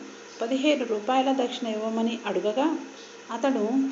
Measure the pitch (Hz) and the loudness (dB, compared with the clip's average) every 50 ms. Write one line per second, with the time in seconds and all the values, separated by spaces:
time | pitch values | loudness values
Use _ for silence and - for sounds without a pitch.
0 | - - - - - - - - 226 233 269 262 262 302 294 247 254 226 220 208 | -8 -12 -16 -16 -18 -18 -6 -6 -2 0 0 2 4 4 4 4 2 -2 -2 -2
1 | 208 - 254 262 254 277 269 269 247 240 - - - 226 220 214 220 226 220 226 | 0 2 2 4 4 4 2 2 0 0 -2 -4 -4 -4 -4 -2 -2 -2 0 0
2 | 226 226 233 233 - 208 190 180 180 208 214 254 277 330 311 - - - - - | 0 0 0 -2 -4 -2 -2 0 0 0 2 2 2 2 2 0 -4 -10 -14 -16
3 | - - - - - - 226 233 226 277 254 226 208 214 247 269 269 269 | -16 -16 -18 -18 -12 -10 -6 0 2 2 2 2 2 2 2 2 2 2